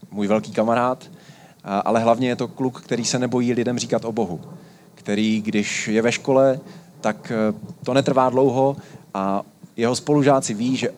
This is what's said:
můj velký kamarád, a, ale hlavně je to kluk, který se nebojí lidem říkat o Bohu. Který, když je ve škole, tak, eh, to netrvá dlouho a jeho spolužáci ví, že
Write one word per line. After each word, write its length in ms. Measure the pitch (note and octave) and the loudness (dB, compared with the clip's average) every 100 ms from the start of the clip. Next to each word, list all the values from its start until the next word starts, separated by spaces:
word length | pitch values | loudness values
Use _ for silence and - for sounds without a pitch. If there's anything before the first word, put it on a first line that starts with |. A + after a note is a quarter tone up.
| - | -12
můj 160 | G2+ G2+ | -4 0
velký 240 | G#2+ G#2+ | 0 0
kamarád, 600 | G#2 A2 A#2 B2 B2+ - - - - - _ | -2 0 2 0 -4 -10 -20 -20 -20 -20 _
a, 160 | - G2+ | -4 -2
ale 200 | - A2+ | 0 2
hlavně 300 | A#2 A2+ B2+ | 2 2 0
je 60 | B2 | -2
to 120 | A#2+ | -6
kluk, 340 | - C3 - | -4 -6 -6
který 240 | - A#2+ A2+ | -6 -4 -2
se 140 | B2+ | -2
nebojí 340 | B2 B2 B2 | 0 0 0
lidem 260 | A#2+ A#2+ A#2+ | 0 -2 -4
říkat 260 | A#2 A2+ A2+ | -2 -2 -2
o 60 | |
Bohu. 300 | A2+ F#2+ E2+ - - - - - - | -4 -4 -6 -12 -20 -20 -20 -20 -14
Který, 460 | - G#2 A2 A2 | -4 -2 0 0
když 460 | G#2+ G#2 G#2 - A2+ | -2 -2 -2 -4 -2
je 140 | G#2+ | 0
ve 100 | A#2 | 2
škole, 480 | - - C3 C3+ B2+ - - - - | 0 2 4 4 2 -6 -20 -20 -6
tak, 300 | A2+ G#2+ - | -4 -4 -6
eh, 220 | A2+ A2 G#2+ - - | -2 -2 -2 -10 -10
to 100 | - | 0
netrvá 360 | C3+ C#3+ C3 B2+ | 0 2 2 4
dlouho 460 | B2+ C3+ B2+ C3+ C#3 - - - G2 | 4 2 4 0 0 -10 -20 -10 -4
a 260 | G2 G2 - _ - - | -2 -2 -6 _ -14 -2
jeho 180 | A#2 A#2+ | -2 0
spolužáci 580 | - D3 C#3 C3+ C3+ | 2 4 4 4 2
ví, 220 | G#2+ B2 B2+ | -4 -2 -2
že 140 | B2 | -4